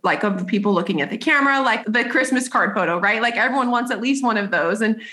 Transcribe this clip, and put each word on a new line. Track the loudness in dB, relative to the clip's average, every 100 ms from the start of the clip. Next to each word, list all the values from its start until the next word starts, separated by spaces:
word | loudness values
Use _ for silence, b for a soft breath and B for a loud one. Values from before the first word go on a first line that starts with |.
like, | -2 0
of | 0 -2 -2
people | 0 2
looking | 0 0 -2
at | -2
the | -4
camera, | 0 2 2 2
like | 2 0 0
the | -2
Christmas | 0 0 0 0 0
card | 0 0 0
photo, | 0 0
right? | 0 2
Like, | 0 0
everyone | 0 0 0
wants | 0 -2
at | -2
least | -2 0
one | 0 0
of | 0
those | 0 0 0
and, | 0 -2 B